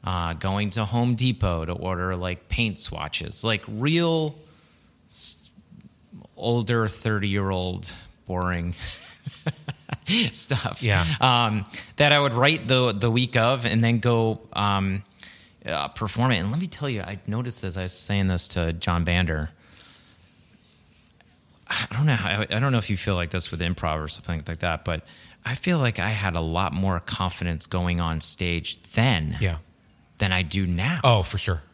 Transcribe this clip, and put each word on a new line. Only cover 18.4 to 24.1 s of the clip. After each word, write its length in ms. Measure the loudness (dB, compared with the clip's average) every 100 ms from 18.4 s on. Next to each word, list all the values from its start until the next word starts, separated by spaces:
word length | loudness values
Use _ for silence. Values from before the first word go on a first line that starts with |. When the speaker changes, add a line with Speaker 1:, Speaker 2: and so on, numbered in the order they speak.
| 2
Speaker 1:
to 220 | 2 0
John 320 | 0 0 2
Bander. 460 | 4 2 2 0 -4 -8 -20 -20 -20 -20 -20 -20 _ _ _ -20 -20 _ _ _ _ _ -20 _ _ -20 -6
I 160 | -6 -4
don't 140 | 2 2
know 100 | 2
how, 260 | 0 -2
I 40 | 0 0
don't 120 | 2
know 60 | 2
if 120 | 0
you 60 | -2
feel 180 | 0 0
like 140 | 0
this 200 | -2 -4
with 80 | -2
improv 420 | -2 -2 -2 -2
or 60 |
something 340 | -2